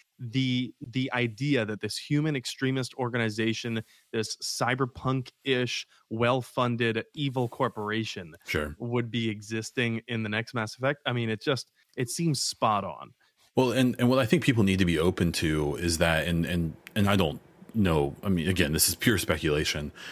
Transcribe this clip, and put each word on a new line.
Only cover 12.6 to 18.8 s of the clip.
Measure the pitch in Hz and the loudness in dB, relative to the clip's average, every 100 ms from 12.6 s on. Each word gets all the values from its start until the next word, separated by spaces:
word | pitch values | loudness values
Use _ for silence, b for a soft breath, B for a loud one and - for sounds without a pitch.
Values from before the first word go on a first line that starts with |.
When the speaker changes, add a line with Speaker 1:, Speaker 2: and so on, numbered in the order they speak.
| 117 104 | 2 2
Speaker 1:
on. | 95 60 - _ b b b | -2 -8 -16 _ b b b
Speaker 2:
Well, | - 131 | 2 4
and, | 120 127 - | 4 2 4
and | 123 | 4
what | 131 | 4
I | 123 | 4
think | 175 | 2
people | - 117 | 4 4
need | 98 95 | 4 4
to | |
be | 87 78 | 4 4
open | 87 87 85 | 2 2 2
to | 78 80 78 73 71 | 2 0 2 0 -2
is | 85 80 | -2 2
that, | 85 80 85 | 2 2 2
and, | 85 | 0
and, | 80 87 80 - - 110 | 0 0 -2 -6 -6 0
and | 101 | 2
I | |
don't | 101 80 71 - - - | 4 2 -2 -10 -20 -6
know, | 113 95 78 71 - | 0 2 4 2 -2
I | 101 | 0
mean, | 90 78 | 0 2
again, | 95 73 | 2 2
this | 80 | 2